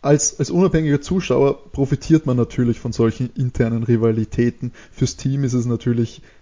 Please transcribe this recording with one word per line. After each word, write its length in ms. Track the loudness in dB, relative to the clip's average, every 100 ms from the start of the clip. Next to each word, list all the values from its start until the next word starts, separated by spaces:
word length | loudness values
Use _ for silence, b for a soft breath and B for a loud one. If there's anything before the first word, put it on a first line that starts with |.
als, 360 | 4 2 2 -4
als 120 | -2
unabhängiger 500 | 2 2 2 2 0
Zuschauer 680 | 0 -4 0 2 2 0 -8
profitiert 540 | -4 -2 -2 2 2 2
man 100 | 0
natürlich 440 | 0 0 0 0
von 120 | -4
solchen 380 | 0 0 0 -6 -4
internen 460 | -4 0 -2 0
Rivalitäten. 880 | 0 2 2 0 -2 0 -2 -2 -12 B B
Fürs 240 | -4 -4 -2
Team 280 | -4 -2
ist 80 | 0
es 140 | -2 -2
natürlich, 560 | -2 0 0 -2 -6 b b